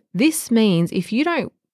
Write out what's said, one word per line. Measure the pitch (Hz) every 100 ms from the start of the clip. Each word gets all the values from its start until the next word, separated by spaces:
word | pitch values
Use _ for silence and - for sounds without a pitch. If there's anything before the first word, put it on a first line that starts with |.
| -
this | 175 294 311 -
means | 226 220 170 170
if | - 175
you | 220
don't, | 311 330 - - _